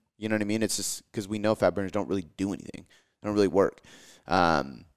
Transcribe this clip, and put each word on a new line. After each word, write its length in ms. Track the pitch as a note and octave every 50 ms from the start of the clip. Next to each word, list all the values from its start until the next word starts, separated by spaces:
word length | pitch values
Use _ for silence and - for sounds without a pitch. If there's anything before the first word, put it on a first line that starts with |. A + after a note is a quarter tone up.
| _ _ _
You 140 | - G#2 A2
know 60 | A2
what 40 | G#2+ G#2+
I 40 |
mean? 160 | G2+ G#2+ A2+ A2
It's 140 | G2 - -
just 240 | G2 - - - - _ -
'cause 160 | A#2 G2+ F#2+
we 100 | G#2+ G#2+
know 160 | G#2 G#2+ A2
fat 200 | - G2+ F2+ E2
burners 180 | G2+ G2 F#2 -
don't 160 | G#2 F#2 C2+
really 180 | F#2 G2 - - _ -
do 160 | F#2+ G2+ F#2
anything. 320 | - G1+ - - - - _ _ _ _ _ _ _
They 60 | -
don't 80 | G#2 G#2
really 140 | G#2 G2+ F#2
work. 340 | D#2 G2 F#2+ C#2 - - - - - - - - - - _
Um, 600 | - E2 F#2 F2 E2+ D#2+ C#2+ C2+ C#2 B1+ A1+ - - _